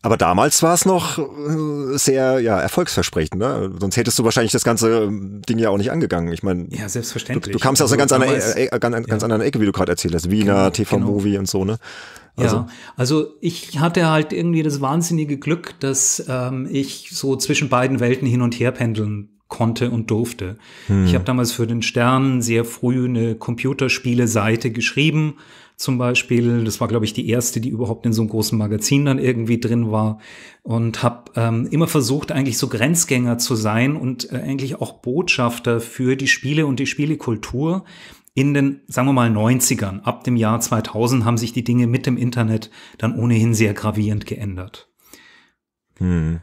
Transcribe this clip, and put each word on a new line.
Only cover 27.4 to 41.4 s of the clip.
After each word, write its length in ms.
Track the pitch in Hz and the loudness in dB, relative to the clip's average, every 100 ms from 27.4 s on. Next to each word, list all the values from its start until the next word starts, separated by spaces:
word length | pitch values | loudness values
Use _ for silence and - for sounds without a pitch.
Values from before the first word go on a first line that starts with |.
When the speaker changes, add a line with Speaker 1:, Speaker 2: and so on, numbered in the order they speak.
| - 117 | -2 -4
Speaker 2:
die 80 | 120 | -4
überhaupt 380 | 110 117 113 123 | -4 -4 -2 0
in 80 | |
so 80 | 110 | 0
einem 80 | 110 | 0
großen 280 | 110 104 117 | -2 -2 -2
Magazin 460 | 104 107 - 139 | -2 -2 2 2
dann 160 | 143 135 | 2 0
irgendwie 400 | 131 120 113 117 | 0 0 0 0
drin 320 | 120 120 113 | 0 0 0
war. 280 | 107 110 107 - - - - | 0 0 -2 -12 -20 -20 -18
Und 400 | - 117 117 113 | -4 -2 -2 0
hab, 280 | 147 - - - | -2 -2 -10 -2
ähm, 320 | 117 113 - | 0 0 0
immer 180 | 147 165 | 0 2
versucht, 440 | 151 117 143 - | 2 0 -2 -2
eigentlich 260 | 131 135 113 | -2 0 -2
so 120 | 127 | -4
Grenzgänger 720 | 113 123 170 - 127 123 117 | 0 0 2 2 2 2 0
zu 160 | - 117 | 0 0
sein 420 | 107 110 131 151 | 2 2 0 0
und, 340 | 123 123 - | -4 -6 -8
äh, 60 | 123 | -8
eigentlich 380 | - 139 139 - | -6 -4 -6 -6
auch 220 | 110 - | -8 -8
Botschafter 800 | - 139 - - 120 120 - 117 | -4 -2 -2 0 0 0 0 -2
für 340 | 117 - 127 135 | -2 -4 0 0
die 140 | 135 | 0
Spiele 360 | - 131 151 151 | -2 0 0 0
und 140 | 127 | -2
die 80 | 135 | -4
Spielekultur 960 | - 147 147 - 110 - 120 160 185 - - - - _ | -2 -2 -2 -2 -4 -4 -4 -2 -2 -6 -20 -20 -20 _
in 200 | - 139 | 0 2
den, 260 | 143 139 139 - | 4 2 -2 -8
sagen 220 | - 131 | -2 2
wir 40 | |
mal, 160 | 135 117 | 4 4
neunzigern. 720 | 107 110 127 - 127 98 95 | 2 2 2 2 0 -2 -4
Ab 240 | - - | -6 -4
dem 140 | - 120 | -2 0
Jahr 240 | 107 117 | 2 0
zweitausend 640 | 117 113 - 110 120 131 113 | 0 -2 -2 -2 2 2 2
haben 120 | |
sich 140 | 117 | 0